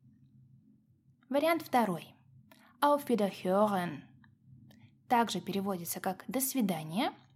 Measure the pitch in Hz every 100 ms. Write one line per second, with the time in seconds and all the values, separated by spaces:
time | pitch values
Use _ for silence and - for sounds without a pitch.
0 | - - _ - - - _ _ _ _
1 | _ _ - 269 311 339 - 254 220 170
2 | - - _ - - - - _ 294 294
3 | 285 233 202 - 185 190 214 196 175 139
4 | - - - _ _ - - - - _
5 | - 240 233 190 180 196 196 185 165 -
6 | 240 214 - 220 262 269 202 165 156 175
7 | 311 - -